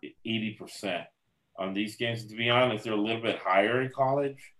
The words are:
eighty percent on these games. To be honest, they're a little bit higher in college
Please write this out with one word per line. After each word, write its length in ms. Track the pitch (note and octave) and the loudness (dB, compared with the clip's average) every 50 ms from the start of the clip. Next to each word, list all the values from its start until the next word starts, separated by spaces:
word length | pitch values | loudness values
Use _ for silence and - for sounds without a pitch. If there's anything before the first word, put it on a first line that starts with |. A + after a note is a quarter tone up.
| - - - _ - | -16 -18 -18 _ -6
eighty 280 | A#2 A2+ A2 A2 G#2+ | -4 -4 -2 -2 -4
percent 520 | - - F#2 - - - - F#2+ F2+ E2+ - - _ _ _ _ _ _ _ _ _ | -6 -8 -14 -14 -12 -8 -6 -4 -4 -4 -6 -10 _ _ _ _ _ _ _ _ _
on 180 | F#2+ F#2+ F#2+ F#2+ | -6 -6 -4 -2
these 220 | G2+ G#2+ G#2 - | -2 -4 -4 -4
games. 300 | - A#2+ A#2 A#2 A#2 - | -4 -4 -4 -4 -6 -8
To 100 | - A2 | -10 -6
be 120 | A2+ A#2 A#2+ | -2 0 4
honest, 360 | A#2+ B2 B2+ B2 A2+ G#2+ - | 4 6 4 4 2 -2 -2
they're 80 | A2+ | -2
a 40 | G#2+ | 0
little 240 | G#2 G#2 A2 A2+ A2+ | 0 0 0 -2 0
bit 180 | A2+ G#2+ F2 - | 0 -2 -2 0
higher 440 | - F#2 F#2+ G2 G2+ A2 A#2+ B2+ | 0 4 6 6 6 6 4 2
in 80 | C3 C3 | 0 -2
college 640 | - C#3 C3+ C3 C#3 C#3+ C#3+ C#3 C#3 - - - _ | 0 0 2 2 2 2 0 -2 -4 -8 -16 -20 _